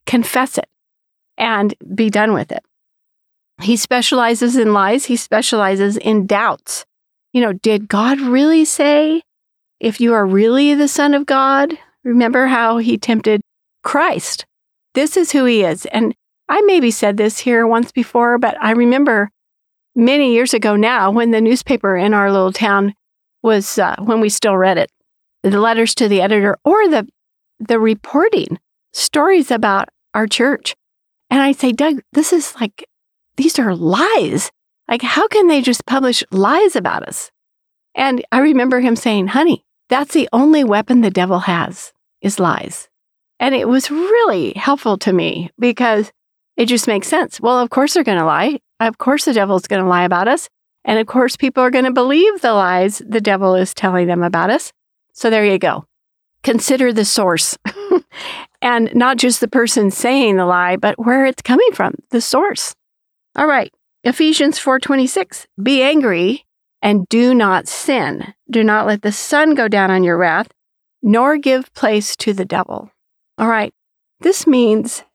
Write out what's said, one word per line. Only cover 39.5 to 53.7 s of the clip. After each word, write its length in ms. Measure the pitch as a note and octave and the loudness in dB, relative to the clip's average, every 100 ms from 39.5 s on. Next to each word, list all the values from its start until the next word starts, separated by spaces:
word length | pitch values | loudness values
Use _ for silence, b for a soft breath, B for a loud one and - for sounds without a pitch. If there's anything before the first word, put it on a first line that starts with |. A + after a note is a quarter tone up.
| - _ _ - | 0 _ _ -4
that's 240 | B3+ C#4+ | -4 0
the 160 | D#4 B3+ | -2 0
only 320 | A3+ D4 D#4 | 2 4 4
weapon 360 | B3 G3+ A3 B3+ | 2 0 2 2
the 100 | A3 | 2
devil 300 | F#3 F#3 F3+ | 0 0 -2
has, 520 | F#3 E3+ - F3+ - _ _ _ | -2 -4 -4 -10 -20 _ _ _
is 180 | G3+ G3+ | -6 -2
lies." 500 | F3 - - - - _ _ _ _ - | -2 -4 -8 -14 -18 _ _ _ _ -6
And 140 | B3+ | -2
it 120 | C4 A3+ | 0 0
was 240 | C4 - | 0 0
really 640 | D4+ F#4 A#4 A4 F#3+ A#2 | -4 0 2 2 0 -4
helpful 440 | - - F3+ A#3 F#3+ | -4 -2 -2 -2 -2
to 140 | G3+ | 0
me 380 | F#3 D#3+ - F3 - | 0 0 -6 -10 -4
because 540 | A#3+ A3+ A#3+ G#3+ G#3+ _ _ _ _ - | -2 0 0 0 -2 _ _ _ _ -4
it 100 | A#3 | 0
just 200 | A#3+ - | 0 0
makes 220 | G3+ - | -2 -2
sense. 320 | D#4 - - | -2 -2 -4
Well, 180 | - B3 | -2 0
of 120 | A#3+ | 0
course 240 | - C#4+ | 0 0
they're 100 | F4+ | 0
gonna 220 | B3 F#3 D#3+ | 0 0 0
lie. 340 | D3 A3 C#4+ _ - | 0 -2 -4 _ -6
Of 200 | A3+ A3+ | -6 -4
course 260 | B3 C#4+ | -2 -2
the 80 | D4+ | 0
devil's 340 | A#3 G3 F#3+ - | 0 0 0 -2
gonna 220 | G3 F#3 | -2 0
lie 160 | F3+ | 0
about 240 | F3+ F3 G#3 | 0 0 0
us. 220 | D#4 - _ _ _ | -2 -4 _ _ _
And 140 | - G#3+ | -4 -2
of 80 | A3 | -2
course 280 | B3+ A#3+ | 0 0
people 280 | - C4+ B3+ | -2 -4 0
are 80 | B3+ | 0
gonna 220 | B3+ C4 | 2 0
believe 500 | B3 B3+ D4 G#4 G4 | 0 2 2 2 2
the 100 | B3+ | 0
lies 480 | G#3 F3+ F3+ F#3+ G#3 - | 0 2 0 0 -4 -6
the 140 | A3+ | -4
devil 320 | G#3+ F#3+ F#3+ | -2 0 2
is 180 | F#3 F#3 | 0 0